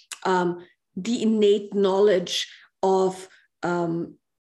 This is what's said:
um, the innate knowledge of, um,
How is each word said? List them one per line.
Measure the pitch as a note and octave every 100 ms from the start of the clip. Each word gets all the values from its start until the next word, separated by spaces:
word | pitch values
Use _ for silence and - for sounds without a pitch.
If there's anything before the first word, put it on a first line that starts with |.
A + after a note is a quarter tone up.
| - -
um, | F#3 F#3 F3 F3 - _ _ -
the | F#3+ A#3+
innate | A3 A3 G#3 G#3 G#3
knowledge | G3+ G3 F#3+ G#3 F#3 F3 - - - - -
of, | F#3+ F#3+ F#3+ F3+ - _ _ -
um, | E3 F3 E3+ E3+ E3+ - _ _